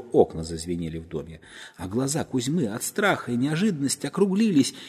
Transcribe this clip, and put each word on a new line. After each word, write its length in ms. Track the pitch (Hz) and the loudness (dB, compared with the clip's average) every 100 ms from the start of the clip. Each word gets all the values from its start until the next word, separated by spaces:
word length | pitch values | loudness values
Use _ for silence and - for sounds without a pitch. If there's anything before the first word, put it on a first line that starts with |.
| - | 4
окна 320 | 151 95 82 | 4 4 2
зазвенели 540 | 78 82 85 85 82 82 | -8 -8 -4 -4 -4 -8
в 100 | 82 | -8
доме. 320 | 78 78 80 - - - - | -8 -10 -14 -18 -20 -18 -12
А 100 | 92 | -4
глаза 380 | 110 135 147 107 | -2 0 -2 -2
Кузьмы 420 | 131 120 170 120 | -2 0 0 0
от 160 | 110 | -2
страха 480 | - - 202 156 - | -6 0 2 2 0
и 60 | 120 | 0
неожиданности 680 | 139 156 220 156 139 - 139 | 0 2 2 2 -2 -2 -2
округлились 680 | - 196 196 226 156 127 - | 2 2 4 4 4 4 0